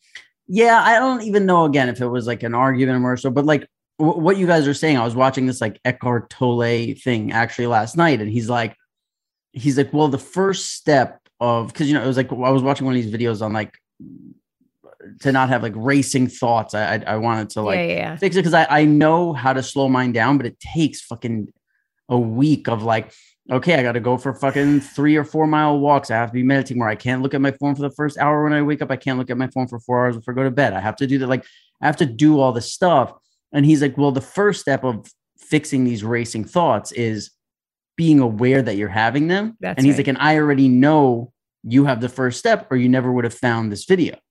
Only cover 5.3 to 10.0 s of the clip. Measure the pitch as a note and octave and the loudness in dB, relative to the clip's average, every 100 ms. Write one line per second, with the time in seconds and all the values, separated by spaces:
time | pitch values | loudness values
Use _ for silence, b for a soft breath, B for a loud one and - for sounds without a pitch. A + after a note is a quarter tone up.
5.3 | C3 B2+ B2+ A2 - B2+ B2 B2+ A#2+ - | 2 -2 -2 -6 -4 -6 -4 -2 -4 -6
6.3 | - B2+ A#2+ A#2 A#2 A#2 F#2+ C3 A#2 G#2+ | -4 -2 0 0 -2 -4 -6 -4 -4 -2
7.3 | A2+ A#2 - A#2+ A2+ A2 E3 E3+ B2 G#2+ | -2 -2 -2 -2 -2 -2 0 2 0 -2
8.3 | A#2 A2+ A#2+ A2+ - _ _ _ _ _ | -4 -2 -4 -4 -10 _ _ _ _ _
9.3 | _ _ - C#3 C3 C#3 D3 | _ _ -6 -2 0 0 0